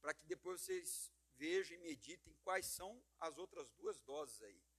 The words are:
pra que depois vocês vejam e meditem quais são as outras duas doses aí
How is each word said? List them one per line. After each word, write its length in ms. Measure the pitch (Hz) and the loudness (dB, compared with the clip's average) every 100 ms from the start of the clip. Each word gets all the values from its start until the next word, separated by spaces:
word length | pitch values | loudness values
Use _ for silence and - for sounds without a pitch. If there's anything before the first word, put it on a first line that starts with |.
pra 140 | 147 | 0
que 100 | 156 | -2
depois 380 | 156 175 180 180 | -2 -2 -2 -2
vocês 500 | - 185 175 - - _ _ 127 | 2 2 2 -2 -4 _ _ -4
vejam 400 | 151 185 185 175 | 4 6 4 -2
e 60 | |
meditem 520 | 175 143 107 170 - - | -6 -6 -6 -12 -12 -8
quais 220 | - 185 | 4 4
são 400 | 185 - 185 240 - _ | 4 -2 -4 -6 -14 _
as 160 | 165 147 | -4 -2
outras 320 | 190 180 135 | -6 -6 -8
duas 260 | - 180 202 | -2 -2 -2
doses 420 | - 143 143 107 | -2 -2 -2 -6
aí 240 | 107 95 _ | -12 -14 _